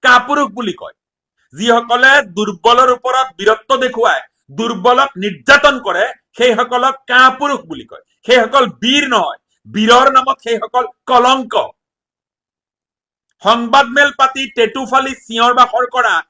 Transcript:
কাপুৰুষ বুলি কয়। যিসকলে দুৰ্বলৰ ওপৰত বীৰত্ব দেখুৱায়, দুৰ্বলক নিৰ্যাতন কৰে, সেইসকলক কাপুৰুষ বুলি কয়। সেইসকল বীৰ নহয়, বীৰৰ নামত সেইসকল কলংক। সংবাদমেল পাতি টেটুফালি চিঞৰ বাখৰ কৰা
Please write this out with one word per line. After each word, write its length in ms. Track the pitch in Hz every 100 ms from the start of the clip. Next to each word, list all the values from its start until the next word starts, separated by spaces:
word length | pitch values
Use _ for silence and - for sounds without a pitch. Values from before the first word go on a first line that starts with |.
কাপুৰুষ 460 | 254 247 240 285 277
বুলি 220 | 196 226 -
কয়। 180 | 80 _ _ _ _ _ _
যিসকলে 580 | 135 208 233 233 240 262 277 220 175
দুৰ্বলৰ 520 | 208 185 226 240 254
ওপৰত 360 | 247 254 254 262 -
বীৰত্ব 320 | 196 226 _ 262
দেখুৱায়, 460 | 247 220 226 147 - _ _
দুৰ্বলক 600 | 139 226 220 196 254 277 180
নিৰ্যাতন 580 | 202 165 127 285 294 269
কৰে, 240 | 202 - 320 - _ -
সেইসকলক 560 | 240 226 240 247 254 262 -
কাপুৰুষ 480 | 247 254 262 285 269 165
বুলি 180 | 143
কয়। 200 | - - _ _ -
সেইসকল 380 | 247 240 269 240 -
বীৰ 220 | 226 277 285
নহয়, 300 | 240 160 - _ _ -
বীৰৰ 380 | 120 220 240 277
নামত 240 | 269 262 -
সেইসকল 400 | 226 226 220 247 247 - -
কলংক। 480 | 247 247 269 254 214 135 - _ _ _ _ _ _ _ _ _ _ _ _ _ _ _ _
সংবাদমেল 680 | 190 240 233 254 262 262 285 285
পাতি 240 | 269 269 269 -
টেটুফালি 560 | 226 269 247 262 269
চিঞৰ 380 | 262 - 226 233
বাখৰ 300 | 247 247 226 247
কৰা 280 | 254 233 175 -